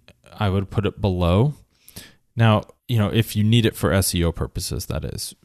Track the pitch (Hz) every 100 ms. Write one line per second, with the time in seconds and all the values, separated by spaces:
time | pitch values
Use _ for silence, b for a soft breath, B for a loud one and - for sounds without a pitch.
0 | _ _ - - 104 95 95 - 101 -
1 | 101 90 85 95 143 143 _ B B B
2 | B B _ - 113 107 - _ - 117
3 | 104 110 110 107 104 120 110 - 98 95
4 | 92 90 85 - - - - - - 76
5 | 73 - - -